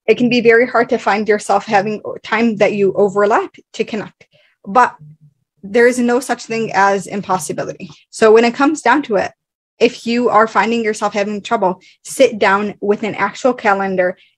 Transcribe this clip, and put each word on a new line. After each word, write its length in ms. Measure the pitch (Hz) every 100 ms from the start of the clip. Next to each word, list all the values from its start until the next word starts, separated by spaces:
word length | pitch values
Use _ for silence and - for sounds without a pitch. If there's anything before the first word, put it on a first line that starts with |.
It 140 | - 220
can 100 | 240
be 140 | 240
very 260 | 226 226 247
hard 220 | 233 240
to 80 | -
find 280 | 226 202 214
yourself 380 | 208 - 196
having 380 | 214 208 208 214 - -
time 340 | - 220 233 208
that 180 | 202
you 180 | 208 196
overlap 640 | - 202 202 202 262 381 - _
to 120 | -
connect, 420 | 214 214 160 - _ _ _ _ -
but 280 | 196 - - - - _ _ _ _
there 240 | 196 226 247
is 120 | 247
no 220 | 240 247
such 240 | 277 233
thing 280 | - 226 220
as 320 | - 196 196 180
impossibility. 800 | 202 180 185 - 165 143 - 165 - _
So 200 | - 220
when 140 | 226
it 80 | 233
comes 300 | 233 285 302
down 180 | 240 285
to 120 | 277 196
it, 160 | - - _ _ _ -
if 260 | - - 226
you 220 | 240 247
are 180 | 208 220
finding 380 | 208 220 233
yourself 300 | 214 214 208
having 280 | 214 202 208
trouble, 380 | - 226 185 185 _ _
sit 340 | - - 254 208
down 360 | 208 202 208 -
with 220 | 202 214
an 140 | 214 -
actual 360 | 202 - 254
calendar 640 | 247 214 196 196 185 180 185 _